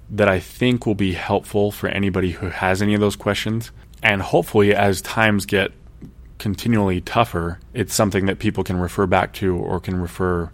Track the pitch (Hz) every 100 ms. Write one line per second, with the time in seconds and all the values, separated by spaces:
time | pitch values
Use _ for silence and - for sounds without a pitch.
0 | - 107 98 92 - - 123 120 117 104
1 | 95 90 - 101 - 107 101 - 95 98
2 | 98 92 92 - 90 - 92 95 104 104
3 | 104 - 104 98 110 113 - - - -
4 | 110 98 92 165 156 107 101 98 101 92
5 | - 117 110 101 87 98 98 - - -
6 | - - - - 107 95 120 113 98 90
7 | - 117 113 87 85 87 - 117 95 -
8 | 104 98 98 92 110 95 92 92 87 -
9 | 95 92 - - 95 87 87 90 98 90
10 | 85 - 92 87 85